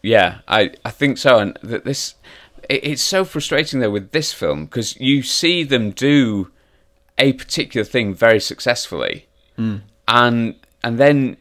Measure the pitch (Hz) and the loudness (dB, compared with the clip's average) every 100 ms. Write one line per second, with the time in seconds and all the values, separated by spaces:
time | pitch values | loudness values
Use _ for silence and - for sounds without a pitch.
0 | 101 110 87 90 - 107 101 - - - | 2 2 2 -2 -2 0 0 -4 -12 -2
1 | 143 127 139 120 98 - 104 113 - 139 | -2 0 2 4 2 -8 -10 -8 -6 -8
2 | - _ - - - - - 135 147 143 | -10 _ -20 -20 -20 -20 -8 -6 -4 -4
3 | - 190 185 156 - 147 156 131 113 104 | -2 -2 -2 -6 -2 -2 -2 -2 -2 -2
4 | 98 156 156 - 80 73 78 123 110 - | -4 -4 -4 -4 -4 -4 -6 -8 -8 -4
5 | 131 139 123 - 170 175 147 131 107 95 | 0 0 0 -2 0 0 0 -2 -2 -2
6 | 139 147 120 101 92 _ _ _ _ _ | 2 4 2 -2 -6 _ _ _ _ _
7 | _ - 135 131 - - 110 120 104 127 | _ 0 0 0 -6 -8 -4 -4 -2 -2
8 | 104 92 113 110 - - - 120 - 80 | -2 2 4 4 0 -6 -4 -4 -6 -6
9 | 50 50 _ _ _ - 110 101 101 _ | -6 -8 _ _ _ -8 -6 -6 -14 _
10 | - 120 120 117 113 - _ _ 117 117 | 2 4 4 2 -2 -6 _ _ -6 4
11 | 143 143 131 - | 4 4 0 -6